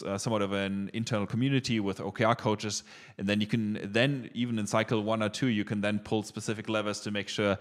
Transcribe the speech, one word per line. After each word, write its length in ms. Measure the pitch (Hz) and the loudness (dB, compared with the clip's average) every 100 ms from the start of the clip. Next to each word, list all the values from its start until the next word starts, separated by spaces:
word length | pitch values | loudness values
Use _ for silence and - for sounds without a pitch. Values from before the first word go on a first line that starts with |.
| - | -4
uh, 120 | 98 | -4
somewhat 240 | - 110 | 0 0
of 120 | 98 | 0
an 360 | 98 98 98 98 | 0 0 -2 -4
internal 340 | 113 113 110 98 | -4 -2 -2 0
community 520 | 110 131 135 - 113 | 0 2 2 2 0
with 200 | 98 92 | 0 -2
O 120 | 98 | -4
K 120 | - | 2
R 120 | 110 113 | 4 4
coaches, 480 | 110 104 107 104 - - - - | 2 2 0 -6 -8 -20 -18 -6
and 100 | 101 | 0
then 140 | 104 | 2
you 60 | 104 | 2
can, 320 | 117 104 107 | 0 0 -2
then 460 | 101 107 135 139 113 | 0 2 2 0 -6
even 240 | 113 123 113 | -4 -2 0
in 80 | 101 | 2
cycle 340 | 113 110 113 | 2 2 0
one 180 | 104 113 | 2 0
or 80 | 107 | 0
two, 180 | - 131 | 0 2
you 180 | 107 101 | 2 0
can 160 | 104 | 0
then 180 | 104 107 | 0 -2
pull 240 | - 110 | 0 -2
specific 460 | 101 - 113 107 107 | -2 -8 -6 -6 -2
levers 300 | 110 104 101 | -2 0 -4
to 100 | 110 | -4
make 160 | 104 98 | -4 -4
sure 300 | - 104 95 | 0 2 2